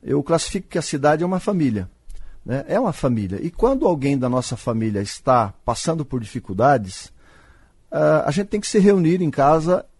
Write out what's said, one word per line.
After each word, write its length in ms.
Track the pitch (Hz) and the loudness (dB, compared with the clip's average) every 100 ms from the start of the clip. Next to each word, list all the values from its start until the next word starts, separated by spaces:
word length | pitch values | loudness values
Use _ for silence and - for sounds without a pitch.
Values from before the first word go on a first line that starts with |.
Eu 200 | - 143 | -2 -2
classifico 460 | 143 165 - 202 - | 0 -2 -2 -8 -6
que 100 | 175 | -6
a 40 | |
cidade 400 | 156 151 143 156 | -4 0 2 2
é 40 | 175 | 0
uma 140 | 185 | -2
família, 480 | 190 196 143 107 92 _ - - - - | -2 0 0 -2 -6 _ -16 -14 -14 -14
né? 200 | - 127 - | -8 -6 -2
É 100 | 180 | -2
uma 140 | 240 | -2
família. 460 | 156 139 117 98 95 | -2 -2 0 -2 -4
E 80 | 170 | -8
quando 360 | - 220 180 196 | 0 0 2 2
alguém 320 | 165 139 139 | 2 0 0
da 100 | 127 | 0
nossa 280 | 127 123 120 | -2 -2 -6
família 440 | - 113 110 104 | -4 -2 -2 -2
está 520 | 101 - - 127 104 - | -4 -6 2 2 2 -4
passando 400 | - 117 - 165 | -6 -4 -2 -4
por 160 | 147 131 | -4 -6
dificuldades, 920 | 107 123 - 95 123 139 98 - - - - - _ _ _ _ _ | -6 -10 -8 2 4 4 0 -12 -18 -20 -20 -20 _ _ _ _ _
ah, 340 | - 151 156 - | 0 2 2 2
a 40 | |
gente 180 | 147 202 | -2 -2
tem 120 | 214 | -4
que 60 | - | 0
se 120 | 220 | 4
reunir 440 | 196 196 160 180 | 6 6 4 2
em 80 | 170 | 0
casa 540 | 139 139 160 156 - - _ | 2 4 4 2 0 -2 _